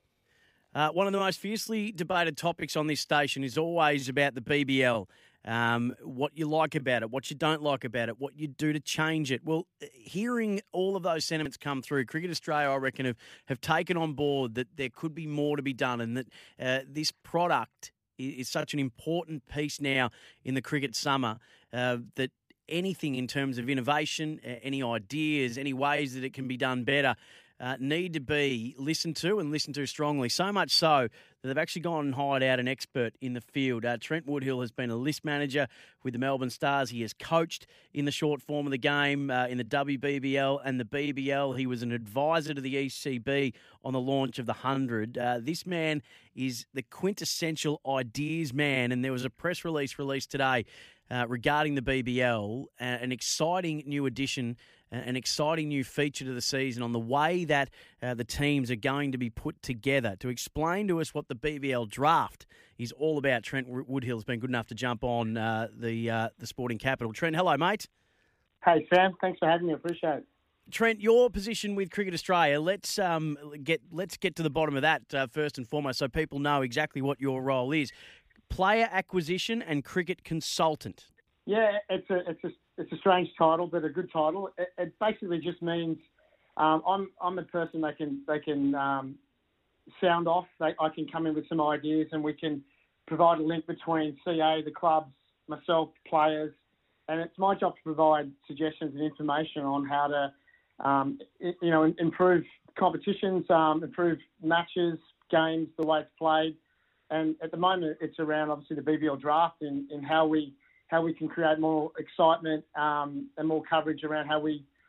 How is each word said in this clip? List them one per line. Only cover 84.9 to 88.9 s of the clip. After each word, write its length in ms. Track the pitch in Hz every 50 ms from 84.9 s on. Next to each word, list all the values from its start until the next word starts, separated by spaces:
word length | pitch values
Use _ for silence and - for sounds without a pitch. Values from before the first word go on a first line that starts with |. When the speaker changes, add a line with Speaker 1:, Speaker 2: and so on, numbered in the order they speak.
| - -
Speaker 2:
basically 400 | 214 220 214 - 214 180 175 160
just 220 | 143 175 170 -
means, 380 | 170 170 170 170 165 165 160 156 - _ _ _ _ _ _ _ _ _ _
um, 260 | - 156 156 156 160 160
I'm, 240 | 180 190 196 196 185 - -
I'm 160 | - 180 190
the 60 | 180 160
person 400 | - - 175 165 165 - 160 160
they 100 | 151 147
can, 300 | - 156 147 139 139 -
they 120 | - 151 151
can, 360 | 151 160 147 143 139 139 143
um, 420 | 143 139 139